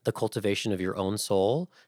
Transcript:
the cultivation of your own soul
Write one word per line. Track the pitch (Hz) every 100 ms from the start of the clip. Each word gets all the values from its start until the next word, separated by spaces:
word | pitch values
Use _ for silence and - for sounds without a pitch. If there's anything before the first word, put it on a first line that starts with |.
the | -
cultivation | - 110 117 101 101 110
of | 95
your | 92 95
own | 95 104
soul | - 98 98 139 180 -